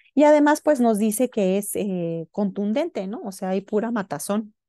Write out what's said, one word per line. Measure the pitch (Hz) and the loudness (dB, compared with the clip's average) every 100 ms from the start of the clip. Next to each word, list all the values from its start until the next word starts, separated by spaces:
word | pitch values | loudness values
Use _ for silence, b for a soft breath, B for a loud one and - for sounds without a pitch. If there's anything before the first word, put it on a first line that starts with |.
| b | b
Y | - | 4
además, | 294 302 294 302 | 6 6 6 2
pues, | - 294 | 2 2
nos | 233 214 | 2 2
dice | 220 208 254 | 0 0 -2
que | - 190 190 | 0 0 0
es, | 202 | -2
eh, | 196 202 185 170 165 160 | -6 -4 -4 -4 -6 -8
contundente, | - 208 190 202 226 330 220 190 | -4 -4 -2 -2 -2 -4 -6 -8
¿no? | 233 | -8
O | 285 | -10
sea, | 190 185 | -8 -4
hay | 190 | -4
pura | 196 214 220 | -2 -4 -2
matazón. | 233 196 147 - 208 214 _ | -4 -6 -8 -4 -4 -6 _